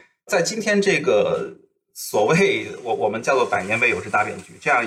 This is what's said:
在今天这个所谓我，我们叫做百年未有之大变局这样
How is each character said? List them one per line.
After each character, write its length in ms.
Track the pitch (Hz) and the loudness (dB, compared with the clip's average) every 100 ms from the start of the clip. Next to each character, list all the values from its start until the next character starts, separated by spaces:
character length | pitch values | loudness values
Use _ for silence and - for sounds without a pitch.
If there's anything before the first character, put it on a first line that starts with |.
| - _ - | -20 _ -2
在 160 | 202 | 0
今 180 | - 226 | 0 -2
天 220 | 214 202 | 0 2
这 160 | 190 165 | 2 2
个 560 | - 104 - - - - _ _ _ | 2 2 2 -2 -4 -12 _ _ _
所 320 | - - 117 110 | -14 -4 0 2
谓 400 | 165 196 113 104 87 | 4 2 0 -4 -10
我， 100 | 92 | -6
我 160 | 110 110 | -2 -2
们 140 | 110 | -2
叫 140 | 123 135 | 0 2
做 100 | - | 2
百 160 | 101 | 0
年 160 | 95 113 | -2 0
未 100 | 120 | 0
有 120 | - | 0
之 100 | 107 | -2
大 140 | 104 | -2
变 120 | 101 - | -2 -6
局 120 | - - | -14 -8
这 80 | 151 | -2
样 160 | 131 | 0